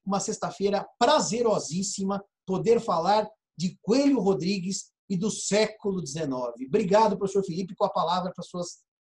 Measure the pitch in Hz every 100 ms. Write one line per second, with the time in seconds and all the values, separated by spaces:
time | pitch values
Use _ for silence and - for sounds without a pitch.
0 | - 196 220 - 185 - 202 196 - -
1 | 240 302 160 226 233 190 - 170 190 -
2 | 196 196 - _ - 180 165 233 226 170
3 | 180 214 214 _ _ - 180 - - 262
4 | 285 254 190 160 170 202 175 190 - _
5 | - 190 214 - - 208 214 - 208 185
6 | 143 139 139 127 120 120 131 202 185 208
7 | 220 208 196 202 190 170 180 - 202 -
8 | 165 180 160 156 - 180 175 - _ _